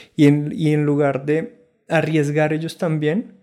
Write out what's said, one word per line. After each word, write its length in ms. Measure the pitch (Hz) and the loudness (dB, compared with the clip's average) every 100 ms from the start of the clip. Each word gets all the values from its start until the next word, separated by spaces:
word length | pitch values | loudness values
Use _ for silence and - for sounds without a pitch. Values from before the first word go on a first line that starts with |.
| - - | -10 2
y 100 | 143 | 4
en, 240 | 147 147 | 4 -2
y 180 | - 151 | -2 0
en 140 | 151 147 | 2 2
lugar 400 | 143 143 139 143 | 2 0 -2 -2
de 300 | 156 165 - _ _ - | -2 -4 -12 _ _ -2
arriesgar 640 | 165 156 156 143 151 151 | -2 2 0 0 0 0
ellos 240 | 156 160 - | -2 -6 -6
también, 560 | 175 156 147 190 - - | -4 -2 0 -2 -4 -14